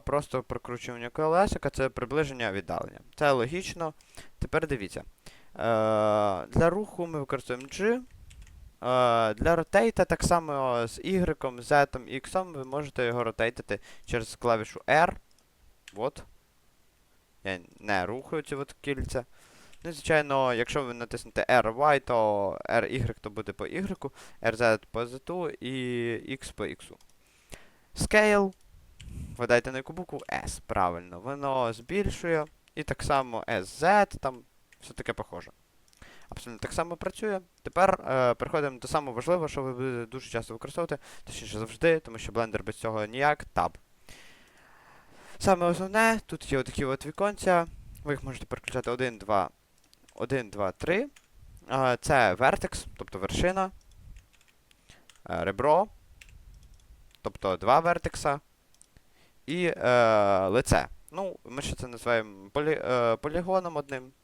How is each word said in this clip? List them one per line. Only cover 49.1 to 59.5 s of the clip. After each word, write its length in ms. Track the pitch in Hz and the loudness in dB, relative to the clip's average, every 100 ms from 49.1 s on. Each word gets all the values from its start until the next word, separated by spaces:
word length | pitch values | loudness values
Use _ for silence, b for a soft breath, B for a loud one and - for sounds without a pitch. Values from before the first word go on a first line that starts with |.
| 107 | -4
два, 320 | 98 101 87 _ _ _ _ _ _ | 0 2 2 _ _ _ _ _ _
один, 360 | - 123 135 104 | -8 -4 -2 -4
два, 220 | 101 95 | -2 -4
три. 360 | - - 190 285 - _ - - - - | -2 0 0 -2 -10 _ -20 -20 -18 -4
Е, 280 | 135 127 120 | 0 2 2
це 340 | - 139 107 | 2 4 4
вертекс, 520 | 90 135 196 185 - - - | 6 4 2 -2 -8 -12 -14
тобто 220 | - 95 | -10 -6
вершина, 520 | 95 - 180 190 190 - - - - - _ _ _ _ _ _ b b b - - | -2 2 2 2 -4 -6 -20 -20 -20 -20 _ _ _ _ _ _ b b b -20 -8
е, 140 | 85 | -4
ребро, 440 | 87 98 139 165 214 - _ - - - - - - - _ - - _ | -4 0 4 4 2 -6 _ -20 -20 -20 -20 -20 -20 -20 _ -20 -20 _
тобто 340 | 110 - 98 92 | -10 -4 -2 0
два 240 | 101 143 | 4 4
вертекса, 600 | 170 170 170 - 151 139 _ _ _ _ _ _ b b b _ | 4 0 -2 -2 -2 -2 _ _ _ _ _ _ b b b _
і, 260 | - | -6